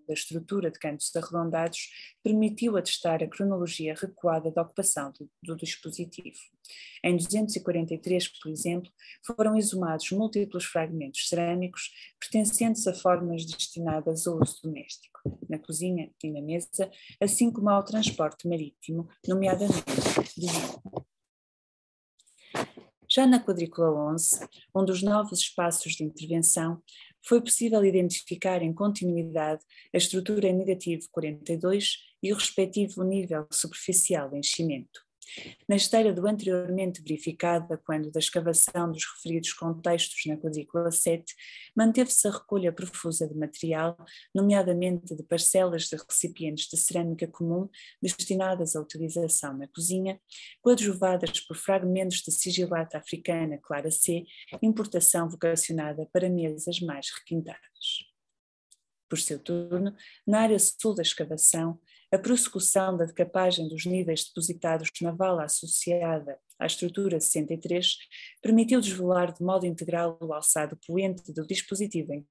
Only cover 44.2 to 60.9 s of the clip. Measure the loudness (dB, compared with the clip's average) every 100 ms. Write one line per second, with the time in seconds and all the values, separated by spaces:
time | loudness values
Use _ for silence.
44.2 | -4 2 6 6 4 2 0 -2 -4 -12
45.2 | -2 2 4 4 4 0 -4 -8 -2 0
46.2 | 0 -4 -6 -4 -4 0 0 0 0 -2
47.2 | -4 -2 -2 0 -2 -8 -20 -6 -4 -4
48.2 | -2 0 0 0 -2 -4 -6 -6 -4 -2
49.2 | 0 0 0 -8 -10 -4 -2 0 -2 -6
50.2 | _ -18 -18 0 4 4 2 2 2 2
51.2 | 0 -4 -6 -4 0 2 2 0 0 -2
52.2 | -2 -2 0 0 0 -2 -4 -8 -8 -6
53.2 | -2 -2 -2 -6 -6 -4 -2 0 2 0
54.2 | -6 -16 -18 0 2 2 -2 4 4 4
55.2 | 0 0 0 2 0 -2 -4 -6 -2 0
56.2 | 2 2 0 -4 -6 -4 -4 -6 -8 -10
57.2 | -6 -4 -4 -12 _ -10 -6 -6 -10 _
58.2 | _ _ _ _ _ _ _ _ -8 -4
59.2 | -2 -4 -4 -4 -2 -2 -2 -6 -16 -6
60.2 | 2 4 6 6 4 2 0